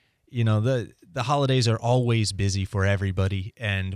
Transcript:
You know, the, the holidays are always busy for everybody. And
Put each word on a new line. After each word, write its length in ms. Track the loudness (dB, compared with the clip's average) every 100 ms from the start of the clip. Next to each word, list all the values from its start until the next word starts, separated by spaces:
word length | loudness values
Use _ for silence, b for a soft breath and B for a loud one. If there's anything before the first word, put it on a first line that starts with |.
| _ _ _
You 140 | -2
know, 180 | 0 2
the, 300 | 2 -2 -4 -12 -14
the 100 | -8
holidays 460 | -2 0 2 2 2
are 100 | 0
always 540 | 2 2 2 2 0
busy 320 | 0 0 0
for 200 | -2 0
everybody. 680 | 2 2 0 0 -2 -2 -8 -8
And 380 | -6 -4 -4